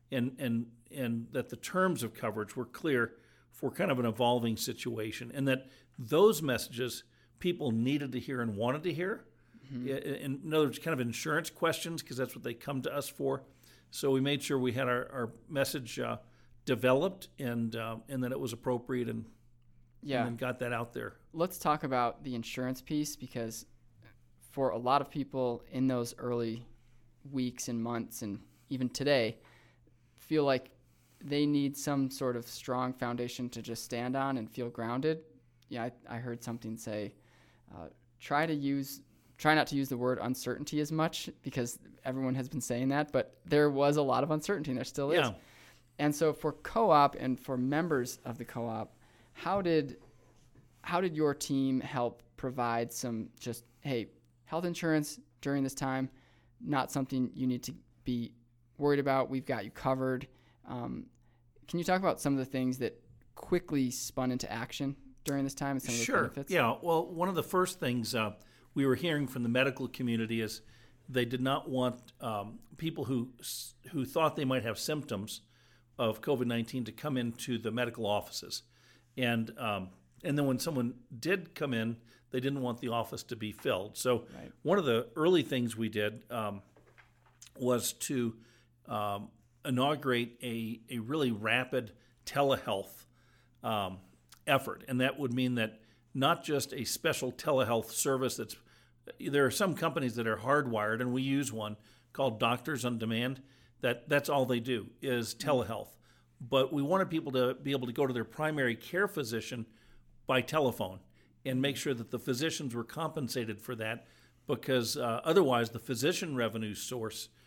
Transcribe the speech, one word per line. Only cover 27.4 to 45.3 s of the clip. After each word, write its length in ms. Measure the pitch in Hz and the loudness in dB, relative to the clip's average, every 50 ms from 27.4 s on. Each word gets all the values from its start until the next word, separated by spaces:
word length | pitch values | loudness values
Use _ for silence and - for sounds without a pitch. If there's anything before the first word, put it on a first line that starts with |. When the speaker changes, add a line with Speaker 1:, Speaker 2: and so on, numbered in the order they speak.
| 127 123 123 - - - | -2 -2 -2 -6 -6 -4
Speaker 2:
and 140 | 120 117 | -4 -2
months 400 | 113 117 120 117 - - - - | -2 -2 -2 -2 -4 -6 -8 -8
and 180 | 120 104 98 107 - - _ _ _ - | -8 -6 -6 -8 -10 -14 _ _ _ -8
even 200 | 139 127 127 123 | -4 -2 -2 -2
today, 480 | - - 139 143 143 131 113 110 117 - - - - - - - _ _ _ _ _ _ _ _ _ - | -2 0 2 4 4 4 4 2 0 -4 -12 -20 -20 -20 -20 -20 _ _ _ _ _ _ _ _ _ -16
feel 260 | - - 160 156 143 | -6 0 2 4 4
like 280 | 139 135 127 - - - - _ _ _ _ _ _ _ - - | 4 4 2 0 -6 -20 -20 _ _ _ _ _ _ _ -14 -8
they 220 | 139 147 147 147 | -2 0 2 4
need 320 | 147 147 143 143 139 139 - | 4 4 4 2 2 0 -2
some 320 | - 151 143 139 135 127 | -2 -2 0 2 2 0
sort 260 | 131 - 139 127 123 | 0 -2 -2 -2 -2
of 100 | 120 117 - | -2 -4 -8
strong 460 | - - - - 127 127 127 127 131 | -12 -10 -6 -4 -2 0 0 -2 -2
foundation 560 | - 131 120 120 123 123 120 - - 123 120 | -2 -4 -2 -2 -2 -4 -4 -4 -6 -8 -6
to 120 | - 120 | -8 -8
just 220 | 110 117 113 110 - | -8 -8 -8 -8 -8
stand 320 | - 127 117 120 127 127 | -6 -4 -4 -2 -2 0
on 220 | 135 135 139 135 127 | 0 0 0 0 -2
and 120 | 110 104 | -4 -6
feel 200 | - - 123 120 | -6 -6 -6 -6
grounded. 520 | 120 - 117 113 120 131 135 156 160 160 - - - - _ _ _ _ _ - | -4 -4 -4 -2 -2 0 0 0 0 0 -4 -14 -20 -20 _ _ _ _ _ -10
Yeah, 140 | 131 120 113 | -8 -6 -6
I, 80 | 123 120 - - - - | -6 -8 -10 -14 -12 -10
I 20 | 117 | -8
heard 260 | 120 127 120 120 - | -6 -6 -8 -8 -6
something 340 | - 117 120 - 110 113 113 | -8 -8 -8 -8 -8 -10 -8
say, 360 | - 117 107 107 104 98 - _ _ _ _ - - _ _ _ _ - - | -8 -6 -4 -4 -4 -6 -8 _ _ _ _ -20 -20 _ _ _ _ -20 -16
uh, 140 | 87 82 78 - _ _ _ _ - | -16 -16 -16 -16 _ _ _ _ -14
try 260 | - - 147 143 160 | -6 0 2 2 2
to 80 | 165 156 | 2 2
use, 480 | 147 139 139 139 139 135 135 - - - _ _ _ _ _ - - | 0 0 0 0 0 -2 -6 -8 -14 -16 _ _ _ _ _ -10 0
try 180 | - 151 156 | 4 4 6
not 120 | 156 143 - | 6 4 2
to 80 | 143 | 0
use 120 | 139 139 131 | -2 -2 -2
the 80 | 131 120 | -2 0
word 220 | 123 127 127 - | 0 0 0 0
uncertainty 580 | - 127 131 - - - 123 - 147 - - 151 | 0 -2 -4 -2 -4 -4 -4 -4 -4 -4 -2 -2
as 120 | 151 147 | -2 0
much, 380 | 160 156 160 170 170 - - - - - - | 0 0 0 0 -2 -4 -10 -10 -12 -12 -10
because 360 | 135 - 135 120 117 - - - - - - - | -6 -4 -2 -2 -4 -4 -10 -14 -20 -18 -12 -8
everyone 300 | 131 127 131 135 131 131 | -6 -4 -2 0 0 0
has 140 | 135 127 127 | 0 -2 -4
been 120 | - 151 | -6 -6
saying 280 | 135 - 123 117 127 135 | -4 -2 -2 0 0 2
that, 220 | 139 143 151 147 | 2 2 0 2
but 260 | - 135 - - - - - | 2 0 0 0 -4 -14 -4
there 240 | - 143 147 147 147 | 2 6 6 6 6
was 280 | 139 135 139 143 147 151 | 6 6 4 6 6 4
a 40 | |
lot 220 | 143 135 123 120 131 | 4 4 4 2 2
of 80 | 156 | 2
uncertainty, 400 | 156 151 151 - 208 175 127 - | 0 0 0 0 -2 -2 0 -2
and 60 | 127 131 | -2 -2
there 80 | 135 | -4
still 260 | - - - 139 139 | -4 -4 -2 0 2
is. 80 | 160 175 | 4 4
Speaker 1:
Yeah. 140 | 143 120 | 4 4